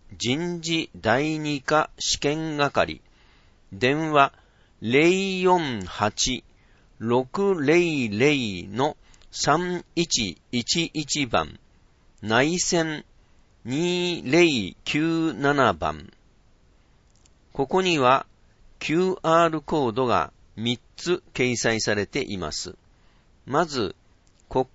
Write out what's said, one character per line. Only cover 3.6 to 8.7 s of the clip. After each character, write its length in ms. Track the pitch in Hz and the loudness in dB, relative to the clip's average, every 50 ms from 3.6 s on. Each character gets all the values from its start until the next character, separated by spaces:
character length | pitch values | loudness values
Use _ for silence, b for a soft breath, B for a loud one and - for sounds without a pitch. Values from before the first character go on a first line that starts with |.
| b _ | b _
電 380 | 98 95 120 127 143 156 160 156 | -6 0 0 2 2 0 0 2
話、 220 | 151 143 139 139 b b b b b b b b b _ | 4 4 4 4 b b b b b b b b b _
零 600 | - 110 120 143 160 170 185 190 196 190 190 185 | -4 2 4 4 6 6 4 2 0 -2 -2 0
四 420 | 180 185 180 175 160 135 120 101 92 | 2 2 2 2 0 -2 -6 -6 -8
八 560 | 87 - - 104 107 - - - 131 127 - - b b b b b b b b b b - | -8 -4 -2 -2 -2 0 -2 -2 -2 -2 -4 -8 b b b b b b b b b b -8
六 560 | 113 117 120 127 131 131 - 196 196 196 190 | -2 0 0 0 0 -2 -2 0 0 0 0
零 540 | 165 139 139 165 175 175 170 156 139 120 107 | 2 2 4 4 4 4 2 0 -2 -2 -2
零 600 | 101 107 131 151 147 135 120 104 95 87 87 95 | 0 2 4 4 4 2 -2 -4 -6 -8 -10 -8